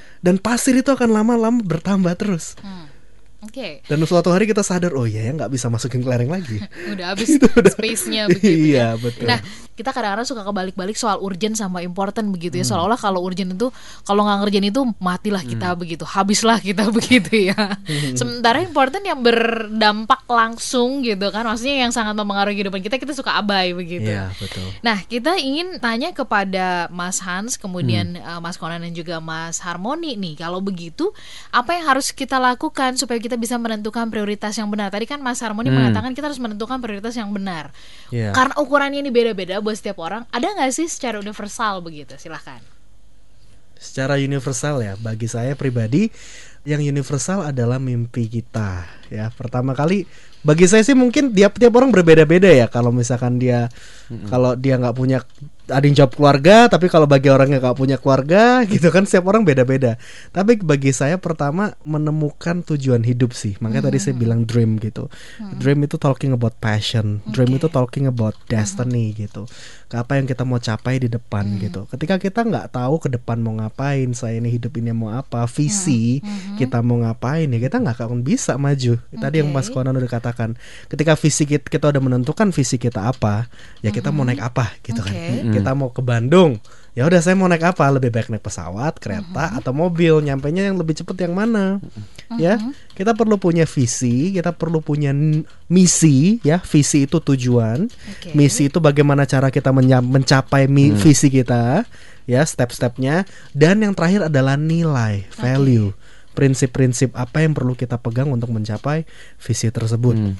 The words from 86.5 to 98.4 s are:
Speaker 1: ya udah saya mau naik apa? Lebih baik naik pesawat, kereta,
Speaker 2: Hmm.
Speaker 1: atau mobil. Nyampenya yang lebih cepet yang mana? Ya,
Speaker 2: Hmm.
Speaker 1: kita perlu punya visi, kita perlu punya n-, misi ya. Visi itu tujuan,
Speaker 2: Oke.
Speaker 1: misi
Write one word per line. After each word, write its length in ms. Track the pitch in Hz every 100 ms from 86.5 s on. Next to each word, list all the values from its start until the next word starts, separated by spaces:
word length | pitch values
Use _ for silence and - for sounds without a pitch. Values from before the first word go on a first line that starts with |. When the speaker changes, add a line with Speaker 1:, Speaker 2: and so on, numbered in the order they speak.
| 110 - - -
Speaker 1:
ya 120 | -
udah 140 | 143 180
saya 160 | 165
mau 120 | 190 185
naik 200 | 170 165
apa? 240 | 180 139
Lebih 200 | 139 123
baik 200 | 113 110
naik 120 | 107
pesawat, 560 | 104 - 82 98 143 -
kereta, 280 | - 214 - 180 165
Speaker 2:
Hmm. 100 | 226
Speaker 1:
atau 140 | -
mobil. 500 | 135 180 165 170 156
Nyampenya 440 | 147 135 147 180 196
yang 100 | 190
lebih 180 | 160 151
cepet 220 | 170 185
yang 140 | 175
mana? 480 | 180 220 220 190 196 - 110 104 - -
Ya, 240 | 233 165 214
Speaker 2:
Hmm. 220 | 226 - -
Speaker 1:
kita 220 | - 196
perlu 220 | 220 220 208
punya 300 | 185 170 160
visi, 640 | - 123 - 123 123 175
kita 200 | 190 175
perlu 280 | 170 165 160
punya 300 | 151 147 143
n-, 320 | 139 156 151 151 - -
misi 720 | 175 180 - 160 131 170 226
ya. 200 | 147 175
Visi 420 | - 156 139 151
itu 140 | 139 165
tujuan, 720 | 151 135 123 120 110 120 220
Speaker 2:
Oke. 420 | - - 190 -
Speaker 1:
misi 360 | 147